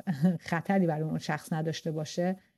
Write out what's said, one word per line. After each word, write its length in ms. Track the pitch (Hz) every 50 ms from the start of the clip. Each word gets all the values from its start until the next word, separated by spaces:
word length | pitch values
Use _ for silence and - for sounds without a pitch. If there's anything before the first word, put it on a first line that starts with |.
| - 196 156 131 151
<laughs> 260 | 185 170 160 - -
خطری 360 | 170 165 165 - 196 196 185
برای 160 | 165 151 151 160
اون 160 | 156 160 160
شخص 340 | - - 156 151 - - 175
نداشته 400 | 160 160 165 151 - - 165 151
باشه، 440 | 160 151 - - - 175 185 190 185 - _ _